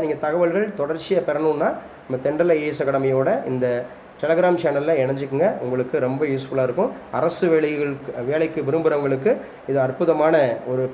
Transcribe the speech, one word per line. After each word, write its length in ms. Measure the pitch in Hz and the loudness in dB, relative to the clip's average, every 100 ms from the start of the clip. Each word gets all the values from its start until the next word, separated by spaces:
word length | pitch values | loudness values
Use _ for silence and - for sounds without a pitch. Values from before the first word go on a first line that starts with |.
நீங்க 120 | 160 147 151 | 2 -2 -2
தகவல்கள் 380 | 165 170 180 214 190 | 0 2 2 -2 -4
தொடர்ச்சியா 420 | 143 160 - 185 - | -4 -4 0 0 0
பெறணும்னா, 400 | 147 156 147 190 311 - - - | 0 0 2 0 -2 -10 -20 -8
நம்ம 160 | 127 139 | -4 -2
தென்றல் 260 | 151 175 160 | 2 2 2
ஐ 60 | |
ஏ 100 | 151 | 0
எஸ் 100 | 139 | -2
அகாடமியோட 460 | 139 139 135 131 139 233 - | 0 0 2 2 2 0 -2
இந்த 160 | 127 127 120 123 - - - | -2 0 -2 -4 -12 -20 -6
Telegram 340 | 147 165 180 175 | 0 2 4 2
சேனல்ல 300 | 165 143 147 160 | 0 0 2 2
இணைஞ்சுக்குங்க. 440 | 131 135 139 135 190 202 | 2 -2 -2 0 0 0
உங்களுக்கு 320 | 127 127 127 156 | -2 -2 0 0
ரொம்ப 180 | 127 139 156 | 0 0 -2
யூஸ்ஃபுல்லா 340 | 135 135 135 127 | -2 -2 -2 0
இருக்கும். 240 | 123 240 - - 117 | 0 -2 -4 -6 -2
அரசு 260 | 160 - 180 | 0 0 2
வேலைகளுக்கு, 560 | 160 151 147 143 135 - - 123 | 4 2 0 -2 -4 -8 -6 -2
வேலைக்கு 300 | 156 160 160 131 | 0 0 -2 -2
விரும்புறவங்களுக்கு 640 | 160 160 147 139 135 135 226 - - - | 0 2 2 0 0 0 0 -4 -14 -4
இது 80 | 135 131 | 0 0
அற்புதமான 480 | 127 165 156 156 160 131 113 123 | 0 0 4 4 4 4 0 -4
ஒரு 120 | 127 131 | -2 -2